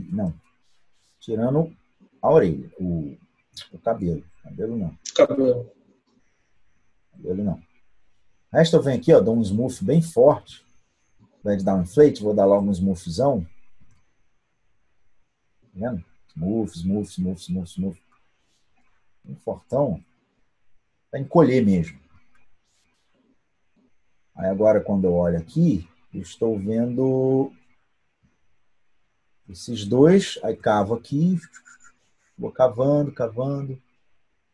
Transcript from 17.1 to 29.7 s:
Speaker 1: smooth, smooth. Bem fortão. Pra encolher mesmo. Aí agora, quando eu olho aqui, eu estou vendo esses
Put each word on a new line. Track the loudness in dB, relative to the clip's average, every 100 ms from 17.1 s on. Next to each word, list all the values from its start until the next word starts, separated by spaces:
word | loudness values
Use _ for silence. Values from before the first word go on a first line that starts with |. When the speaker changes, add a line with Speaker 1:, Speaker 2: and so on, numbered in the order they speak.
| -6 -6 -6
Speaker 1:
smooth, | -8 -8 -8
smooth. | -8 -8 -8 _ _ _ _ _ _ _ _ _ _ _ _ -20
Bem | -12
fortão. | -10 -10 -4 -2 -2 -4 -12 _ _ _ _ _ _ -20 _ _ -14
Pra | -10
encolher | 0 4 4 4 2
mesmo. | 0 -2 -10 _ -20 -20 -20 -20 -20 _ _ _ _ _ _ _ _ _ _ _ _ _ _ _ _ _ -8
Aí | -4
agora, | 2 4 2
quando | 0 0 2
eu | 2
olho | 0 -2
aqui, | -4 0 2 0 -6 _ _
eu | -16
estou | -12 -4 -2 -2
vendo | -2 -2 -2 -2 0 0 0 0 -2 -8 _ _ _ _ _ _ _ _ _ _ _ _ _ _ _ _ _ _ -20
esses | -18 -12